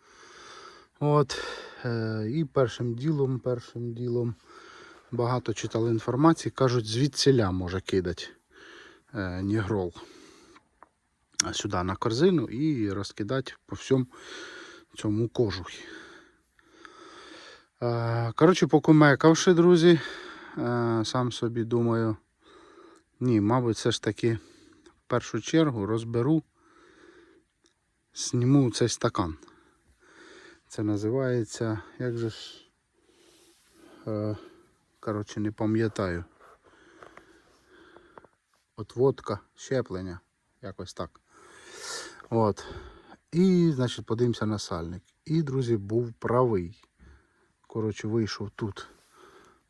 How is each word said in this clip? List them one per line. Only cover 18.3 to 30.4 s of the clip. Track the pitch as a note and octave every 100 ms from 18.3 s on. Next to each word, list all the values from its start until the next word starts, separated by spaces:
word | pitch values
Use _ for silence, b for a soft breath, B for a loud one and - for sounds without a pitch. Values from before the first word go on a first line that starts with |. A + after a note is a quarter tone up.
| -
коротше, | D#3+ F#3 C#3
покумекавши, | D#3 - D#3 D3 C3 D#3+ D#3+ -
друзі, | E3+ F3 F3 E3+ E3 B B B B B B
е, | B2 A#2+ A#2 A2+ A2
сам | B2+ B2
собі | - A#2 A#2+
думаю, | A2+ A#2+ A#2 A2+ A2+ G#2+ _ _ B B B B B B B -
ні, | B2 A2
мабуть, | G2+ B2+ A#2+ G#2+
все | A#2+
ж | -
таки | A2+ G2+ A#2+ A2+ B B B B B B -
в |
першу | B2 - A#2
чергу | - D#3+ D#3 A#2 G2
розберу, | A2+ A2+ A#2 C#3+ D#3+ - _ b b b b b b b b b _ _ _ _ _ _
зніму | - - B2 B2+ C#3+ B2+
цей | - A#2+
стакан. | - A#2 - F2 D#2+ b b b b b B B B B B